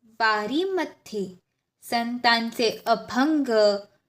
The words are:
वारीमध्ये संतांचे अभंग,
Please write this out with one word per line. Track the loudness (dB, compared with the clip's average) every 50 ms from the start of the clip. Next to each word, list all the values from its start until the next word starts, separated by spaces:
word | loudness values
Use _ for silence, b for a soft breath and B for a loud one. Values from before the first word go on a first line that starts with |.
| _
वारीमध्ये | -20 _ _ 0 2 2 0 -2 -2 -2 -2 -2 0 -2 -2 -4 -4 -8 _ _ -10 -8 -8 -8 -8 -10 -20 _ _ _ _ _ _ _ _
संतांचे | -10 -4 -4 -4 -2 -4 -6 0 2 2 2 2 0 -6 -2 0 0 0 0 -2 0
अभंग, | 0 0 0 0 -4 0 0 2 2 2 0 0 2 4 4 4 4 4 0 -6 _ _ _ _